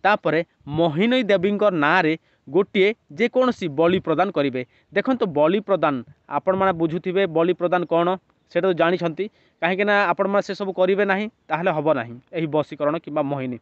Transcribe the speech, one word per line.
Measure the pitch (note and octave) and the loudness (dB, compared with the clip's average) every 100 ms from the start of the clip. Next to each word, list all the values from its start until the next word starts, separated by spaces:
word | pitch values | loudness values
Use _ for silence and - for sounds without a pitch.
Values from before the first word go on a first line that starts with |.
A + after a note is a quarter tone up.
ତାପରେ | F#3+ G#3 - D#3 E3+ _ - | 2 0 0 -2 -4 _ -8
ମୋହିନୀ | D3+ E3+ D3 A3 B3+ | 0 0 2 0 0
ଦେବୀଙ୍କ | G#3 G3+ F#3 G3+ G#3 | 2 2 2 2 0
ନାଁରେ | F3+ D3 F3+ D#3 D#3+ _ _ - | 2 2 2 2 -2 _ _ -4
ଗୋଟିଏ | D3 G3+ G#3 F#3+ A3+ _ | -2 0 2 2 0 _
ଯେକୌଣସି | D3 A#3 B3+ B3+ - F3+ | -4 -2 2 0 0 -4
ବଳି | C#3 E3+ F#3 | 2 2 2
ପ୍ରଦାନ | - D#3 F#3+ | 0 0 0
କରିବେ। | E3+ C#3+ B2+ B2 _ _ | 0 -2 -2 -10 _ _
ଦେଖନ୍ତୁ, | F3 G3+ B3+ G#3 | -4 -2 -2 -2
ବଳି | C#3+ D3+ G3+ | 2 2 2
ପ୍ରଦାନ | G3+ F#3 D#3 C3+ A2+ - _ | 0 0 0 -2 -8 -20 _
ଆପଣମାନେ | D3 F#3 F#3+ F#3+ | -4 -2 0 0
ବୁଝୁଥିବେ, | E3+ E3 E3+ F#3+ F3+ G3 | 0 -2 -2 -4 -2 0
ବଳି | D#3+ E3+ | 0 0
ପ୍ରଦାନ | F3 F3 F3+ | 0 0 -2
କ'ଣ, | F3 E3 F3 F#3 _ _ _ | 0 0 0 -2 _ _ _
ସେଇଟା | F3 F#3 | -2 0
ତ | |
ଜାଣିଛନ୍ତି। | E3+ E3 F3+ E3+ D#3 G3+ _ _ _ | 2 2 2 -2 -4 -8 _ _ _
କାହିଁକିନା | E3 F#3 G3+ G3+ F#3+ | -2 0 2 2 2
ଆପଣମାନେ | E3+ G3 G3+ | 0 0 0
ସେସବୁ | F#3 F#3+ G3 | -2 -6 -8
କରିବେ | F3+ F#3 G3 | 0 2 2
ନାହିଁ, | G3 F#3+ G#3+ _ _ | 2 0 -4 _ _
ତାହେଲେ | D#3 F#3 | -2 -2
ହେବ | D#3 D3 | 0 0
ନାହିଁ | C#3+ A#2+ A#2+ _ | 0 -2 -12 _
ଏହି | F3+ D#3+ | -6 -2
ବଶୀକରଣ | D3+ C#3+ D3 D3 D#3+ | -2 -4 -2 -2 -2
କିମ୍ବା | - D3+ | -6 -4
ମୋହିନୀ। | C#3 C#3 C3 A#2+ | -4 -4 -6 -10